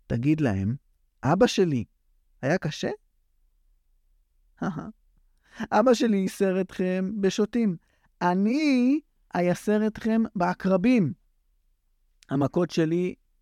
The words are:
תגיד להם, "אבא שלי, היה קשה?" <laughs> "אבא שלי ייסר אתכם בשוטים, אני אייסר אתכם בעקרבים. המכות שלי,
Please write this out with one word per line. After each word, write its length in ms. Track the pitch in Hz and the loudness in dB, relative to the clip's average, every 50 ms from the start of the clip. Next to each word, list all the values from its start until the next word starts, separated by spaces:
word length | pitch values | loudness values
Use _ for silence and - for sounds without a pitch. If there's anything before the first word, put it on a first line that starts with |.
| _ | _
תגיד 340 | - 131 117 123 147 156 156 | -6 -4 -2 0 0 0 0
להם, 340 | 147 117 95 95 95 104 131 - _ _ _ _ _ _ _ _ - | 0 -2 -2 -2 -2 -4 -4 -6 _ _ _ _ _ _ _ _ -2
"אבא 240 | 131 170 196 247 | 0 2 4 2
שלי, 360 | - - - 190 170 143 117 101 - _ _ _ _ _ _ _ _ _ _ | 2 2 2 0 0 0 -2 -4 -8 _ _ _ _ _ _ _ _ _ _
היה 160 | - 135 170 | -4 -2 -2
קשה?" 320 | 190 - 156 - - - - 427 - _ _ _ _ _ _ _ _ _ _ _ _ _ _ _ _ _ _ _ _ _ _ _ _ _ _ _ _ _ _ _ - | -2 -4 -6 -8 -6 -8 -8 -8 -10 _ _ _ _ _ _ _ _ _ _ _ _ _ _ _ _ _ _ _ _ _ _ _ _ _ _ _ _ _ _ _ -8
<laughs> 60 | - 190 156 160 - 214 - _ _ _ _ _ _ _ _ _ _ _ - - 226 - - 208 | -8 -6 -6 -8 -12 -14 -16 _ _ _ _ _ _ _ _ _ _ _ -12 -12 -4 0 2 4
"אבא 140 | - - 226 | 6 4 4
שלי 240 | - 240 226 202 | 4 2 0 0
ייסר 440 | 196 190 190 - - 196 190 185 190 | 0 0 -2 -2 -2 0 0 0 0
אתכם 500 | 185 - - - 185 185 185 185 190 185 226 208 | -2 -4 -4 -4 -2 -2 -2 -2 -4 -4 -2 -2
בשוטים, 560 | 196 190 - - 208 208 - 240 226 202 170 - _ _ _ _ _ _ _ - | 0 0 0 0 -2 0 0 0 0 0 -2 -4 _ _ _ _ _ _ _ -2
אני 760 | 175 180 180 190 196 220 254 302 311 294 262 247 247 254 285 320 - _ _ _ _ _ - | 0 0 2 2 2 0 0 2 2 2 2 2 2 2 0 0 -2 _ _ _ _ _ -4
אייסר 520 | 180 180 175 180 - - 208 214 208 214 | 0 0 0 0 0 0 0 0 0 0
אתכם 340 | 220 214 - - 220 220 226 226 - - | -2 -4 -4 -2 -2 0 0 0 -2 -2
בעקרבים. 800 | 196 175 180 180 - - 185 190 185 180 247 254 226 170 131 - - _ _ _ _ _ _ _ _ _ _ _ _ _ _ _ _ _ _ _ _ _ - | -2 -2 -2 -2 -2 0 0 2 2 4 4 4 4 2 0 -2 -8 _ _ _ _ _ _ _ _ _ _ _ _ _ _ _ _ _ _ _ _ _ -6
המכות 400 | 135 139 139 131 - 175 180 - | -2 0 0 0 0 0 -2 0
שלי, 460 | - 170 160 156 165 175 180 180 - - _ _ _ _ | 0 0 0 0 0 -2 -2 -4 -6 -10 _ _ _ _